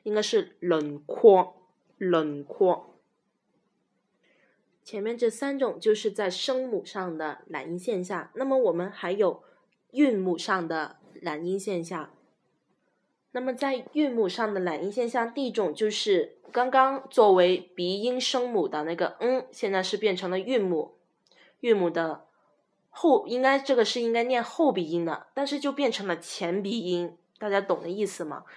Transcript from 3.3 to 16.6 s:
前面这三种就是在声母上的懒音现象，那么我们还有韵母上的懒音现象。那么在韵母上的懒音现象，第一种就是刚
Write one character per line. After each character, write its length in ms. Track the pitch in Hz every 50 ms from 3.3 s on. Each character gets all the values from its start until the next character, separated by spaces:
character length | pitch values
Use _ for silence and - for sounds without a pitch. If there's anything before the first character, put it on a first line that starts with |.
| _ _ _ _ _ _ _ _ _ _ _ _ _ _ _ _ _ _ _ _ _ _ _ _ _ _ _ _ _ _ _
前 200 | - - 202 202
面 140 | 226 240
这 140 | 233 247 226
三 280 | 220 - 285 277 277 277
种 220 | 262 226 - 170
就 140 | - 220 214
是 160 | 214 - 220
在 180 | 196 - 208 185
声 400 | 180 - - - 262 262 262 254
母 160 | 226 180 -
上 320 | - - 208 185 180 165
的 220 | 156 156 151 143 - -
懒 240 | - 165 143 135 165
音 80 | 170 180
现 260 | 180 - 226 185 180
象， 240 | 180 202 170 - - -
那 100 | 208 262
么 140 | 269 269 262
我 140 | 247 196 165
们 180 | 170 175 196
还 220 | 196 - - 175 185
有 300 | 202 208 180 - - - _ _ _ _ _ _ _ _ _ -
韵 260 | 254 294 269 226 196
母 180 | 185 190 175
上 320 | 165 - - 202 185 170 160
的 280 | 165 160 151 - - _ _ - - - -
懒 240 | 170 151 151 170
音 120 | 175 190 196
现 240 | 190 214 196 175 165
象。 280 | 170 185 165 151 - _ _ _ _ _ _ _ _ _ _ _ _ _ _ _ _ _ _ _ _ _ _ _ _ -
那 80 | 247
么 140 | 254 254 254
在 320 | 247 285 277 269 254 - - -
韵 200 | 294 302 277 240
母 140 | 226 214 180
上 240 | 185 - 226 214 202
的 80 | 190
懒 240 | 180 175 156 143 160
音 80 | 196 208
现 160 | 240 240 233
象， 240 | 240 254 233 233 240
第 140 | 285 277
一 40 | 247
种 240 | 208 226 202 165 151
就 160 | - 220 214
是 460 | 202 - - 214 196 175 151 - - _ _ - -
刚 180 | 233